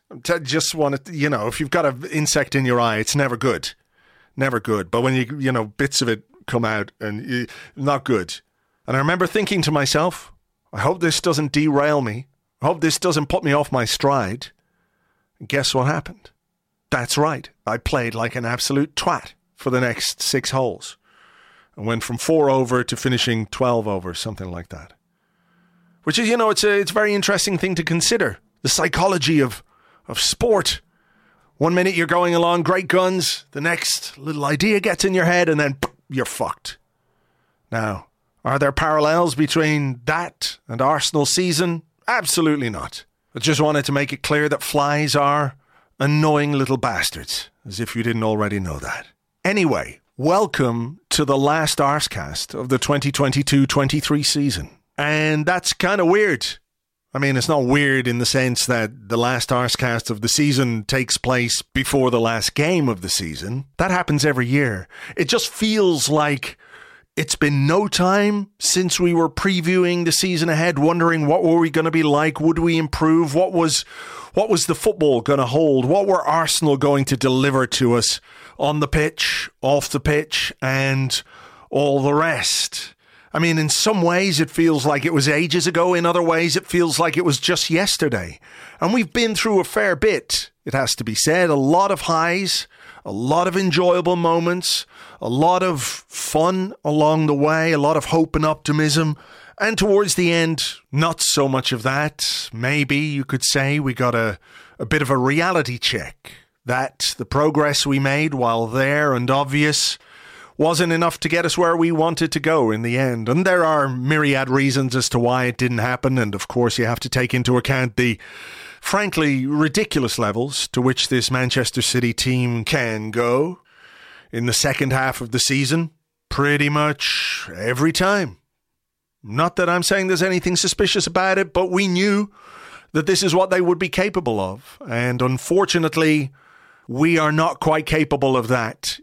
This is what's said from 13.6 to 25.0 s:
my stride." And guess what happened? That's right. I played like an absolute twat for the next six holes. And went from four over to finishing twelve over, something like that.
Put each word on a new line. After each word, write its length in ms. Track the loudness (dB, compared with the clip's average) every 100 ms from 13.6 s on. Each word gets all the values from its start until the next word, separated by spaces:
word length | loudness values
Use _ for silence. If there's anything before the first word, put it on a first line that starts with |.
| 0
my 100 | -2
stride." 640 | -2 0 2 2 -2 -6 -14 _ _ _ _ _ _ _ _ -18
And 120 | -6
guess 260 | -2 0 0
what 120 | 0
happened? 440 | -2 -6 -16 -20 _ _ _ _ _ -6
That's 280 | -4 -2 0
right. 320 | 0 -2 -10 _ -6
I 120 | -4
played 380 | -2 -2 -2 -4
like 220 | -6 -4
an 80 | -4
absolute 500 | -4 0 0 0 -2
twat 380 | -2 -2 -6 -20 _
for 160 | -8 -2
the 120 | 0
next 400 | 0 -2 -6 -4
six 300 | -2 -2 -2
holes. 460 | -2 -2 -6 -14 -18 _ _ _ _ _ _ _ -8
And 100 | -4
went 180 | -4
from 140 | -4 -6
four 320 | 0 2 4
over 360 | 2 2 0 -2
to 100 | -4
finishing 520 | -2 0 0 -2 -4
twelve 380 | -2 0 0 0
over, 280 | -4 -6
something 360 | -8 -10 -10 -10
like 200 | -12 -14
that. 240 | -18 -20 _